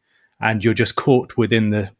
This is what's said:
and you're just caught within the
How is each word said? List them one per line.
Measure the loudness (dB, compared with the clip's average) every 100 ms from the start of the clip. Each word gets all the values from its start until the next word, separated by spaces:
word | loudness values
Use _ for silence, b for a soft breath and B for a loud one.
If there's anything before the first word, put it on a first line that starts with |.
| _ _ _ -6
and | -2 0
you're | 0
just | 0 -2 -2
caught | 2 2 0 -2
within | 0 2 0
the | -2 -4 _